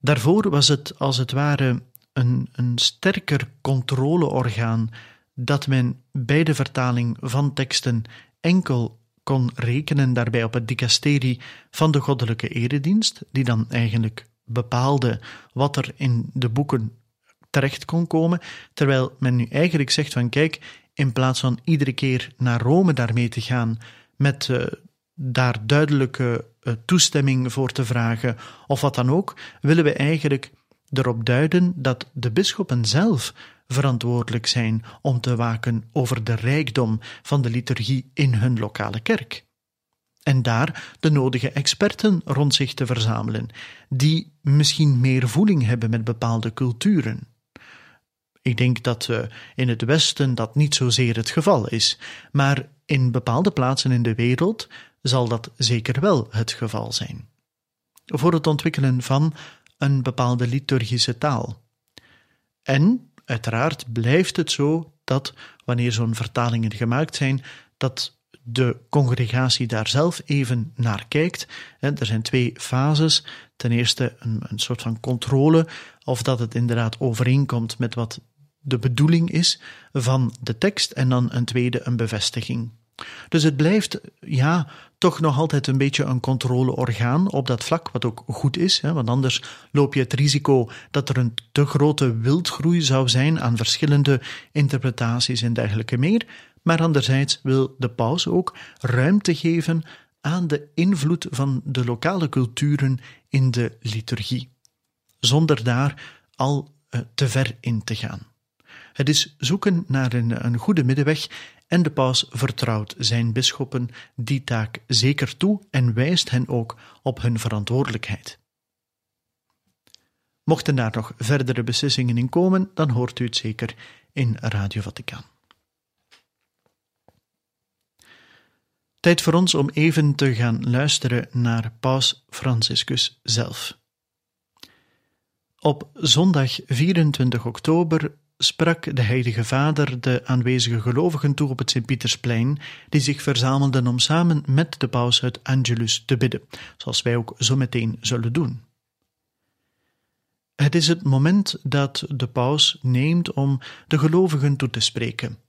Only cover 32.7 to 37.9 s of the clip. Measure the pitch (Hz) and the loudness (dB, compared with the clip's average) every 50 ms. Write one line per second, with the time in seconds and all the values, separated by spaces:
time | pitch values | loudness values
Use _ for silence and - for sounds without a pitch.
32.7 | 131 123 113 107 - 147 190 233 196 120 - - - - - - - _ _ _ | 0 0 0 2 2 2 2 2 2 0 -2 -6 -12 -14 -20 -20 -20 _ _ _
33.7 | 127 131 139 139 127 113 120 120 120 120 117 - 113 117 113 - - 123 117 110 | -2 0 2 2 0 0 0 0 0 0 -2 -2 -4 -4 -2 -2 -2 0 0 0
34.7 | 110 110 113 - - - _ 143 131 120 - 127 123 113 117 117 113 113 113 123 | -2 -2 -4 -8 -20 -6 _ -2 0 0 0 -2 0 0 0 -2 -2 -2 -2 -2
35.7 | 117 113 107 - _ 151 127 117 131 117 110 113 117 104 104 123 139 151 156 127 | -4 -4 -4 -4 _ -2 -2 -2 -2 -4 -2 -2 -2 -2 0 0 0 0 -2 -2
36.7 | 107 135 123 110 110 107 - - - - _ - 151 143 127 120 113 123 120 - | -2 0 0 0 -2 -4 -6 -10 -20 -18 _ -2 0 0 0 0 -2 -4 -2 -4
37.7 | 131 - 113 101 | -4 -4 -2 -2